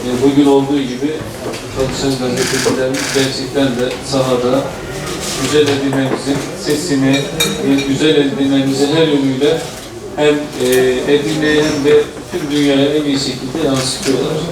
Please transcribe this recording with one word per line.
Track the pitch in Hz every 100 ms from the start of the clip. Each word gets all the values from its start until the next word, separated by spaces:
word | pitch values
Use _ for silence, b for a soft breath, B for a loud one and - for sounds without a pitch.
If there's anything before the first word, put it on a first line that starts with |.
e, | 123 123
bugün | 135 139 139
olduğu | 139 135 143
gibi | 127 123 147 156 - - - - - 139
çalışan | 131 - 139 131 127
gazetecilerimiz | 123 123 127 - 127 131 139 -
gerçekten | 135 131 - 131 139 135
de | 117 123 123
sahada | - - 127 123 123 135 - - - - - - - -
güzel | 131 151
Edirne'mizin | 143 139 139 135 131 - 139 139 - -
sesini, | - 147 - 139 135 139 139 160 - - 135
e, | 139 139
güzel | 135 156 147
Edirne'mizi | 139 135 135 139 135 135 143
her | 160 156
yönüyle | 143 135 131 147 165 - - - - - -
hem, | 151
e, | 147 143 131 127 127 127 127 139
Edirne'ye | 147 151 156 151 151
hem | 151 147
de | 143 147 143 - -
tüm | 175 147
dünyaya | 147 143 139 143
en | 151
iyi | 147 135
şekilde | - 127 131 165 147
yansıtıyorlar. | 131 131 - 143 123 156 156 165